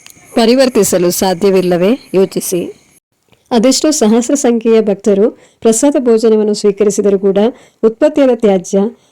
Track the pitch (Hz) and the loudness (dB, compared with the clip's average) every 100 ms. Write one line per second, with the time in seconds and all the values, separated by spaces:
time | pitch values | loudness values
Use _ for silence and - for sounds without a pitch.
0 | - - - - 226 254 254 240 190 180 | -20 -20 -8 -2 2 2 2 0 0 0
1 | 175 - 190 175 202 190 180 175 190 269 | -2 -2 -2 -2 0 0 0 0 0 -2
2 | - 180 185 180 - 175 339 - _ _ | -2 -2 -2 -4 -6 -6 -8 -14 _ _
3 | _ _ _ _ - 240 254 262 311 302 | _ _ _ _ -4 0 2 2 0 0
4 | 214 233 240 285 247 233 226 226 208 196 | 2 0 0 -2 0 0 2 0 0 -2
5 | 214 196 233 - _ _ 226 220 285 302 | -2 0 0 -4 _ _ -2 0 0 0
6 | 247 220 226 214 214 208 208 196 208 196 | 0 0 2 0 0 -2 -2 0 -2 0
7 | 196 196 196 190 220 - _ _ 226 226 | 0 0 0 0 -2 -4 _ _ -4 0
8 | 302 302 262 240 208 190 180 196 214 233 | -2 2 0 0 0 0 -2 -2 -4 -6
9 | _ | _